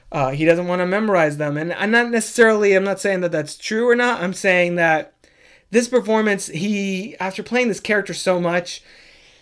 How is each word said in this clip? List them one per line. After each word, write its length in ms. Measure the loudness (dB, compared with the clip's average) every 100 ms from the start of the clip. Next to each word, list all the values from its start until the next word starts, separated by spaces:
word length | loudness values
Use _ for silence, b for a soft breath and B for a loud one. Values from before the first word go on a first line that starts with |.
| B
uh, 180 | -4 -2
he 140 | 0
doesn't 240 | 2 2 2
wanna 180 | -2 0
memorize 520 | 0 2 2 2 0
them. 180 | -4 -4
And 160 | -4
I'm 180 | -4 0
not 200 | 2 2
necessarily, 640 | -2 -2 4 4 6 4
I'm 100 | 4
not 160 | 2 -2
saying 220 | -2 0
that 100 | -2
that's 240 | -2 -6 -10
true 320 | -6 -2 2
or 80 | 2
not. 260 | 2 0
I'm 120 | -4
saying 400 | -2 0 2 2
that 400 | 2 2 2 -2 _ b b b b b
this 160 | 0 2
performance, 580 | 0 2 0 2 -2 -4
he, 680 | -6 -4 -2 -2 -6 -8 -8
after 240 | -8 -8
playing 240 | -4 -2 -2
this 140 | -4
character 340 | -2 -2 -2
so 260 | -6 -2 0
much, 400 | 0 -2 -4 -14 b b b b b b